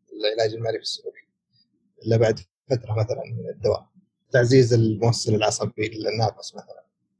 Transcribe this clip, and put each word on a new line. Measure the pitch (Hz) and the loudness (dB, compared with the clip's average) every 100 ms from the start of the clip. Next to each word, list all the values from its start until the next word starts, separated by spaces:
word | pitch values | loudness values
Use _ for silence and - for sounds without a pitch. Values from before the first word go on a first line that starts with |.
| _ 107 | _ -4
العلاج | 107 110 113 | -2 0 -2
المعرفي | 113 113 110 | -2 -4 -6
السلوكي | - - - - _ _ _ _ _ _ _ _ 110 | -6 -10 -12 -16 _ _ _ _ _ _ _ _ 0
إلا | 110 | 2
بعد | 110 110 - _ - | 2 0 -6 _ -6
فترة | 127 - 110 | -4 -2 -4
مثلًا | 110 113 107 | -2 -4 -8
من | 117 - - | -10 -10 -4
الدواء، | 107 104 - _ _ _ _ | -2 -2 -6 _ _ _ _
تعزيز | 131 120 135 120 | 2 6 6 6
الموصل | 117 113 101 117 117 120 107 | 4 2 2 0 0 0 0
العصبي | 107 - 107 - 110 | 2 0 -4 -4 -6
للناقص | 107 104 107 110 - - - | -6 -6 -2 -2 -4 -12 -18
مثلًا. | - - _ _ _ _ | -20 -20 _ _ _ _